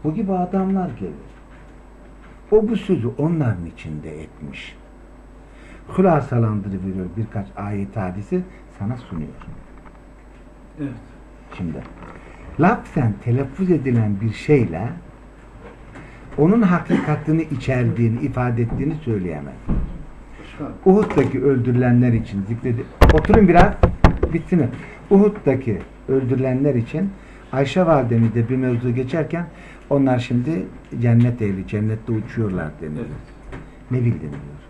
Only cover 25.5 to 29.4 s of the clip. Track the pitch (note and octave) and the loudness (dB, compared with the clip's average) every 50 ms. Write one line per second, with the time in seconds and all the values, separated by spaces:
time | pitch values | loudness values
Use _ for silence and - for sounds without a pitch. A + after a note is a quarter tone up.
25.5 | C3+ C3 - A#2+ G#2 E2+ - - - - - - C3+ C3+ C3 A#2 C3 B2+ C3 C3 | 0 2 0 -2 -4 -4 -6 -12 -18 -18 -4 0 0 0 2 0 0 0 0 0
26.5 | B2+ C3 C#3 D3 C3+ A#2+ A#2 - - D#3 F#3+ G3 G3 - - - - - - - | 0 2 2 2 2 0 -2 -2 -2 -4 -4 -4 -6 -10 -18 -20 -20 -20 -16 -6
27.5 | - C3 C#3+ C#3 - F#3+ F#3 F3 D#3+ C#3 A#2+ A#2 A#2 A2+ A2+ A2 G#2 A#2+ A2+ A2 | -2 -2 0 0 2 2 4 4 4 4 4 2 4 4 4 4 2 0 0 0
28.5 | B2+ C3 B2+ B2+ B2 A#2 B2 B2+ A#2 B2 B2+ C3 - E3+ D3 C#3 - E3+ | 0 0 0 0 0 0 0 0 0 0 -2 -2 -2 -2 -2 -2 -4 -6